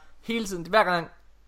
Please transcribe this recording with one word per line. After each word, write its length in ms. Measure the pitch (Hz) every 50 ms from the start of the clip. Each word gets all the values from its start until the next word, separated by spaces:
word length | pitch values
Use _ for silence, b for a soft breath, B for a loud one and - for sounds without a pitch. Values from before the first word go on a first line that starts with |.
| B B B -
hele 260 | - - 226 233 220
tiden, 200 | 190 196 170 165
hver 180 | 170 190 220 196
gang, 260 | 180 180 175 160 160 - - - - - - -